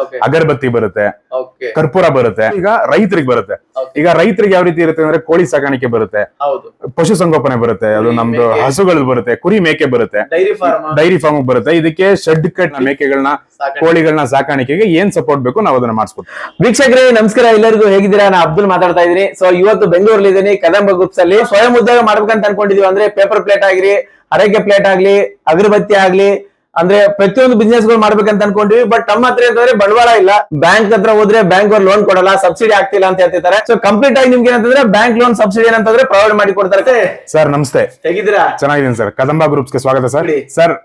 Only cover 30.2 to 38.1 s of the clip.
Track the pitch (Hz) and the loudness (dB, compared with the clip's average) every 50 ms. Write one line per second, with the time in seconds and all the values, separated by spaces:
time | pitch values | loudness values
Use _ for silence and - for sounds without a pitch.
30.2 | 185 185 202 208 202 - 156 143 156 170 190 220 220 196 226 214 190 226 220 214 | 4 2 2 0 -2 -4 -4 0 2 2 2 2 2 2 0 0 2 2 2 2
31.2 | 220 202 220 226 214 170 180 190 208 202 214 214 196 185 196 214 202 190 190 185 | 2 2 2 2 2 2 2 2 2 2 2 2 2 2 2 2 2 2 2 2
32.2 | 180 190 196 190 190 180 170 - 233 214 208 196 190 190 202 196 190 185 185 185 | 2 2 0 2 0 -2 -2 0 0 0 2 0 0 -2 -2 0 0 0 0 0
33.2 | 180 170 170 175 160 180 185 214 214 - 233 202 - 196 220 208 277 277 226 262 | 0 0 0 -2 0 0 0 0 0 -2 -2 0 0 0 0 2 2 2 2 2
34.2 | 262 254 254 247 233 247 247 240 214 240 254 277 269 214 185 208 226 247 220 226 | 2 4 2 2 2 2 0 0 0 2 2 2 2 2 2 2 2 2 2 2
35.2 | 240 247 233 - 214 208 190 226 226 226 226 226 202 220 220 247 262 - 202 196 | 2 0 2 0 0 0 0 0 2 2 2 2 0 2 2 2 2 2 2 2
36.2 | 208 220 214 208 202 196 185 196 196 185 196 196 190 262 254 233 190 180 - - | 2 2 2 0 0 0 0 -2 -2 0 0 0 2 2 0 0 0 -4 -6 -10
37.2 | - - - 156 156 143 143 143 147 - - 139 - - - _ - 160 | -14 -4 -2 0 0 0 0 -2 -4 -2 -2 -2 -2 -2 -6 _ -6 -4